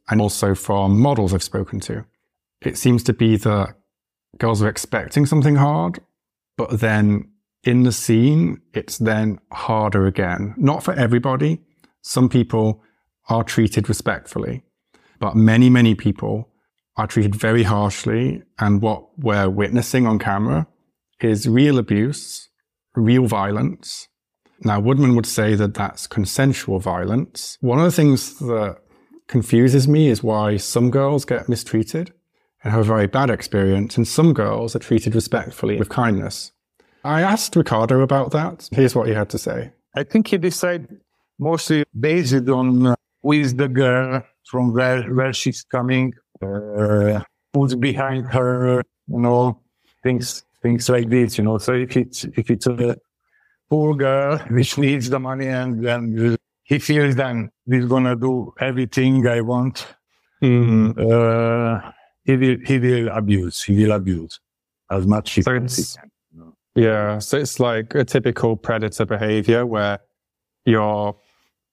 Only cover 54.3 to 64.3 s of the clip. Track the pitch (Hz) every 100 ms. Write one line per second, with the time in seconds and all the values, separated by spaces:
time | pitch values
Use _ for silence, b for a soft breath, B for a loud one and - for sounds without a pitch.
54.3 | 151 - 120 - - 139 143 120 131 127
55.3 | 131 131 127 127 113 120 120 117 113 117
56.3 | 117 _ _ - 143 - 151 143 131 131
57.3 | 117 101 _ - 127 123 131 127 120 131
58.3 | 127 107 - 131 127 127 - 131 131 123
59.3 | 117 113 123 131 - - - _ _ _
60.3 | _ 135 120 120 110 110 110 113 117 117
61.3 | 117 117 117 117 110 - B B B -
62.3 | 131 131 127 127 131 123 123 117 101 104
63.3 | 101 87 - - 101 107 104 92 87 82